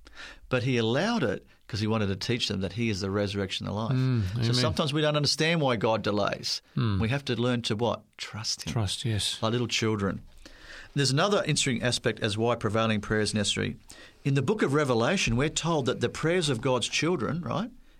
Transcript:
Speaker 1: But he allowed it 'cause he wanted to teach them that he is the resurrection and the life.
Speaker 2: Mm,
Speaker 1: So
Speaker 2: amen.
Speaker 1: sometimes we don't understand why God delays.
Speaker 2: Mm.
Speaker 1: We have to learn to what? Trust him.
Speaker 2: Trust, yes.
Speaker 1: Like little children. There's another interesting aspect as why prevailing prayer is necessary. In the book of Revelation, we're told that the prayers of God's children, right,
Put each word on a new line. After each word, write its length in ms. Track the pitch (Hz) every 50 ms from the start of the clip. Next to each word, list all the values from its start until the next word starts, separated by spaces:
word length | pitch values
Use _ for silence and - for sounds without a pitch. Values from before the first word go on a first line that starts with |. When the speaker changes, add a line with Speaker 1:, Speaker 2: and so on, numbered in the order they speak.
| - - - - - - - - - -
Speaker 1:
But 140 | 127 127 117
he 140 | 139 127
allowed 460 | 117 113 110 120 139 180 220 240 226 156
it 220 | 104 92 - - - - - _
'cause 120 | - - 101
he 80 | 107
wanted 200 | 107 110 110 104
to 80 | 95 98
teach 320 | 95 - - 120 123 -
them 140 | - 117 95
that 120 | 95 90 -
he 160 | 120 117 113
is 120 | 104 90
the 80 | 101 95
resurrection 540 | 98 104 104 98 95 101 98 92 - - 104
and 80 | 95 95
the 40 | 104
life. 160 | 113 - 131
Speaker 2:
Mm, 380 | 127 131 131 127 117 104 92 101
Speaker 1:
So 40 | 123
Speaker 2:
amen. 120 | 120 117 123
Speaker 1:
sometimes 400 | 123 139 156 156 - 170 143 139
we 80 | 156
don't 140 | 151 151 147
understand 420 | 151 147 - - - 156 160 170 165
why 140 | 143 131 123
God 240 | 98 123 110 113 107 92
delays. 580 | 107 101 104 101 - - - - - - - - - -
Speaker 2:
Mm. 220 | 143 123 110 101 92
Speaker 1:
We 100 | 113 110
have 160 | 131 139 139
to 140 | - 123 107
learn 220 | 120 127 123 120 117
to 120 | - 117
what? 280 | 101 120 110 95 - - _ _
Trust 460 | - - - - 104 110 - - - -
him. 100 | - -
Speaker 2:
Trust, 300 | - 107 92 - - -
yes. 340 | 120 110 101 - - - -
Speaker 1:
Like 100 | - 110
little 160 | 113 123 120
children. 540 | 110 - - 117 110 110 104 98 95 - - - - - - - - - - - - - - - - -
There's 160 | 143 143 123
another 320 | 131 147 180 208 202 175 -
interesting 380 | 143 147 - - 143 120 - -
aspect 360 | 123 117 - - 127 113 -
as 160 | - 107 101
why 180 | 107 113 120 117
prevailing 460 | 117 - 107 98 110 113 113 110 104
prayer 180 | 104 - 110 107
is 120 | 107 104 -
necessary. 420 | 110 101 - - 104 104 - - - - - - - - - - - -
In 100 | 143 139
the 80 | 139
book 220 | 123 - 214 214 240
of 100 | 156 135
Revelation, 640 | 151 151 127 123 110 117 135 190 190 - 113 113
we're 140 | 120 139 160
told 360 | 160 - - 165 170 151 127
that 140 | 123 107 101
the 80 | 120 113
prayers 400 | - - - 160 175 185 160 147
of 100 | 131 110
God's 260 | 120 135 127 123 - -
children, 520 | - - 147 160 185 160 104 98 135 175
right, 280 | - 120 113 156 220 254 - - - - -